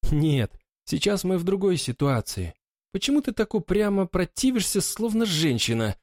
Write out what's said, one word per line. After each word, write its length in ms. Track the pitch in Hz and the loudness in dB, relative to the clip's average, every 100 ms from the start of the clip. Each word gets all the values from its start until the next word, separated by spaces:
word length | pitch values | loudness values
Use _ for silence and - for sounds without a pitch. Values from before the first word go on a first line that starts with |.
| - | 2
Нет, 420 | 147 156 139 107 - _ _ | 2 2 2 0 -6 _ _
сейчас 400 | - 165 202 202 | -6 -2 0 0
мы 140 | 180 185 | 0 -2
в 60 | |
другой 340 | 170 196 196 175 | 0 0 2 0
ситуации. 760 | - 123 143 127 - - 85 - _ _ _ | -2 -2 0 0 -2 -6 -8 -10 _ _ _
Почему 300 | 196 - 294 | -6 0 0
ты 100 | 277 | 0
так 220 | 214 214 | -2 -2
упрямо 520 | 214 - 196 208 196 185 | -2 0 0 2 2 0
противишься, 760 | 180 175 - 262 254 180 202 | 0 -2 0 0 2 0 -2
словно 420 | - - 226 220 | -2 -4 -2 0
женщина? 720 | 226 156 160 120 - 113 110 101 | 0 2 2 2 0 0 0 -4